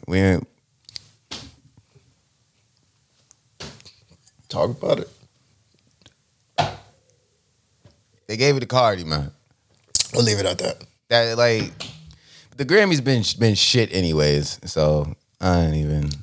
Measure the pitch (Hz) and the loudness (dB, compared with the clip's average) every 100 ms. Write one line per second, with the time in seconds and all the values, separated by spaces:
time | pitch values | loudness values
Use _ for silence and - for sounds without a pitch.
0 | - 92 98 90 - _ _ _ - - | -4 2 4 2 -2 _ _ _ -20 -20
1 | - _ _ - - - _ _ _ _ | -20 _ _ -18 -18 -20 _ _ _ _
2 | _ _ _ _ _ _ _ _ _ _ | _ _ _ _ _ _ _ _ _ _
3 | _ _ _ _ _ - - - - - | _ _ _ _ _ -20 -18 -18 -20 -20
4 | _ _ _ _ _ - - 120 - - | _ _ _ _ _ -4 -4 -4 -2 -2
5 | - - _ _ _ _ _ _ _ _ | -4 -16 _ _ _ _ _ _ _ _
6 | _ _ _ _ _ - - - - _ | _ _ _ _ _ -4 -4 -6 -18 _
7 | _ _ _ _ _ _ _ _ _ _ | _ _ _ _ _ _ _ _ _ _
8 | _ _ - 110 139 139 120 127 117 95 | _ _ -12 0 2 2 0 2 2 0
9 | 80 76 71 - _ _ _ _ _ - | -4 -6 -6 -12 _ _ _ _ _ 0
10 | - - 110 107 190 - - - - _ | 2 2 2 2 -2 -2 -6 -8 -14 _
11 | _ 117 117 117 120 113 - - - - | _ 2 2 2 2 2 -4 -10 -18 -18
12 | - - _ - - - 131 190 202 156 | -20 -20 _ -20 -20 -10 0 2 4 2
13 | 127 127 101 - 113 101 - 127 107 92 | 2 0 -2 0 2 2 2 2 0 0
14 | 87 78 73 73 71 - 87 - 76 76 | 0 2 2 2 -2 -8 -8 -2 0 0
15 | 73 - _ _ 92 87 82 78 76 76 | -2 -8 _ _ 0 2 2 0 -2 -2
16 | 73 73 | -4 -6